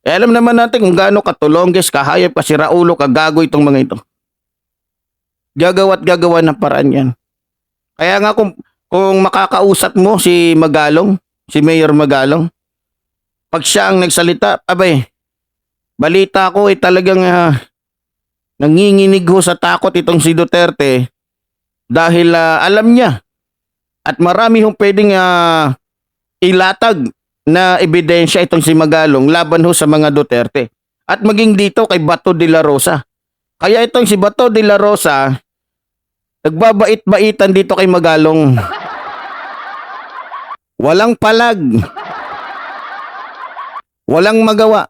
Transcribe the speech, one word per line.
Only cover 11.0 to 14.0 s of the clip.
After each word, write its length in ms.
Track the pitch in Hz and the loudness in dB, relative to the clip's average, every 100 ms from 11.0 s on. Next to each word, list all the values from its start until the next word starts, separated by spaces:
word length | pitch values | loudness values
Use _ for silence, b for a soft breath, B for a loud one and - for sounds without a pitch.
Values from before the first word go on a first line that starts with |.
| 202 190 _ _ _ | 0 -2 _ _ _
si 80 | 151 | 0
Mayor 320 | 151 165 156 | 2 2 2
Magalong, 560 | 151 147 135 135 156 165 _ _ _ _ _ _ _ _ _ _ | 2 0 0 0 -2 -4 _ _ _ _ _ _ _ _ _ _
pag 80 | 165 | -8
siya 320 | - 208 196 | -2 -2 0
ang 80 | 190 | 0